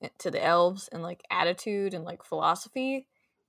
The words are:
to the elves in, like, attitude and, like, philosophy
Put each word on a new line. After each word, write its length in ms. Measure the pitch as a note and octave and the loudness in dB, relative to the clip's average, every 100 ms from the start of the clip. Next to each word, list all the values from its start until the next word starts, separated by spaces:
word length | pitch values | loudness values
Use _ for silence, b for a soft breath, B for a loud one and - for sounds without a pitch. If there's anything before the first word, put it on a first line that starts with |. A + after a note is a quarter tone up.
| C3+ - | -14 -8
to 120 | F3+ | -4
the 120 | - | 0
elves 440 | E3 F3 F3 F#3+ - | 4 6 6 2 -10
in, 100 | E3+ | -10
like, 220 | E3+ F3 - | -10 -10 -4
attitude 600 | F3+ E3 F3+ A3 G3+ G3 | 0 2 0 -2 -2 -2
and, 120 | F3+ F3 | -4 -8
like, 180 | - | -12
philosophy 840 | - D#3 D#3 F3+ - C4 C4 C4+ - _ _ _ | -6 0 2 2 -2 -4 -2 -4 -8 _ _ _